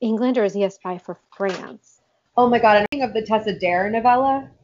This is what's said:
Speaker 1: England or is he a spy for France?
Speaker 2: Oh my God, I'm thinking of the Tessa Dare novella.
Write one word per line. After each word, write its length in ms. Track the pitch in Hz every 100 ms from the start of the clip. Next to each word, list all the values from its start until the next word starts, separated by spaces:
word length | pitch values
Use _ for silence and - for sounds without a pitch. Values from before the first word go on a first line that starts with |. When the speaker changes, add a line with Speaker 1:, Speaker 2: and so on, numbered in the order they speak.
Speaker 1:
England 380 | 226 220 254 247
or 60 |
is 100 | 202
he 100 | 196
a 60 | 196
spy 280 | - 185 180
for 200 | - 175 _ -
France? 640 | 196 180 - 220 _ _ _ _ _ -
Speaker 2:
Oh 120 | 247
my 100 | 240
God, 200 | 220 208
I'm 80 | 208
thinking 160 | 285 247
of 60 |
the 80 | 220
Tessa 340 | 220 214 214 185
Dare 320 | 180 175 202
novella. 600 | 226 233 247 269 269 262 _